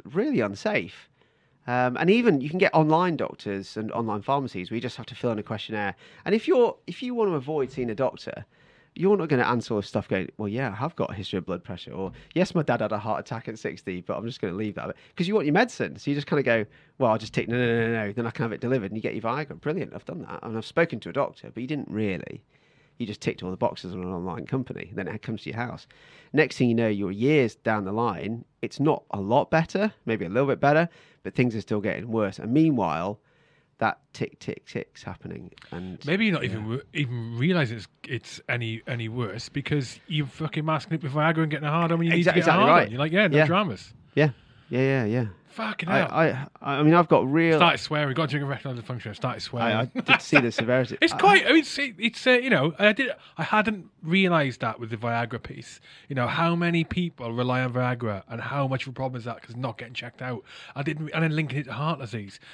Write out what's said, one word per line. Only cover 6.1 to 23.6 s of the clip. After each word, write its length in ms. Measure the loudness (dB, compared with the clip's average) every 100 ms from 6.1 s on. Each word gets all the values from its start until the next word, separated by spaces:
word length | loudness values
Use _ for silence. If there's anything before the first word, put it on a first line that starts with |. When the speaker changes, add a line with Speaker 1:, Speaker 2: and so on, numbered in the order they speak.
| -10
Speaker 1:
And 100 | 0
if 140 | 0 4
you're, 300 | 4 4 2 -12
if 160 | -10
you 100 | -6
want 160 | 0 0
to 40 | 0
avoid 360 | -2 -2 -2
seeing 180 | -4 -4
a 60 | 0
doctor, 500 | -2 -2 -10 -12 -14 _ _ _ _ 0
you're 220 | 2 4
not 100 | 4
gonna 160 | 2
answer 300 | 2 0 0
all 80 | -2
this 80 | 0
stuff 180 | -4 0
going, 220 | -2 -2 -6
"Well, 100 | -4
yeah, 240 | -2 -4
I 40 | -4
have 200 | -6 -4
got 160 | -6
a 20 |
history 240 | -6 -4 -6
of 80 | -4
blood 200 | -8 -8
pressure," 260 | -12 -10
or, 220 | -8 -8 -10 -6
"Yes, 220 | 0 0 0
my 80 |
dad 160 | 0 0
had 140 | 0
a 40 | -2
heart 220 | -2 -4
attack 300 | -4 -8 -8
at 100 | -8
sixty, 400 | -8 -8 -8 -8
but 180 | -6 -6
I'm 80 | -6
just 140 | -6
gonna 120 | -6 -4
leave 200 | -6 -6
that," 200 | -8 -10 -14 -4
'cause 100 | 0
you 80 | 2
want 100 | 4
your 80 |
medicine. 440 | 4 2 0 -6 -4
So 120 | -4
you 60 | -2
just 100 | 0
kinda 160 | 2
go, 240 | 4 2 0 -10 _ 0
"Well, 120 | 2
I'll 60 | 2
just 160 | 0
tick, 160 | -4 -2
no, 80 | 0
no, 80 | 2
no, 200 | 2 2
no, 140 | 0 -2
no, 40 |
then 120 | -4 -6
I 60 |
can 120 | -4
have 100 | -4
it 80 | -4
delivered 280 | -2 -2 -2
and 40 | -4
you 60 |
get 120 | -4
your 80 | -4
Viagra." 360 | -4 -4 -6 -8
Brilliant, 340 | -4 -4 -6
I've 120 | -10 -12
done 160 | -12
that. 180 | -10 -10
And 160 | -8 -8
I've 80 | -2
spoken 360 | 0 0 0
to 80 | -6
a 40 |
doctor, 380 | -2 -4 -6 -14
but 60 | -10
you 60 | -6
didn't 220 | -6 -4
really. 520 | -2 -2 -4 -8 -14 -18 _ _ _ _ _
You 80 | -8
just 160 | -4
ticked 220 | -4 -4
all 80 | -8
the 60 |
boxes 360 | -2